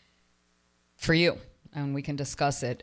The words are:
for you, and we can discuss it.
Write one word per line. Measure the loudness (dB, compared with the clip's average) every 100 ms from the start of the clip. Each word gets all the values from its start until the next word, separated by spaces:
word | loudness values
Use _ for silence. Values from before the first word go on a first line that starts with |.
| _ _ _ _ _ _ _ _ _ -6
for | 2
you, | 4 4 2 -10 _ -14
and | -8 -4
we | -4
can | -6 -6
discuss | -6 0 0 0
it. | -4 -6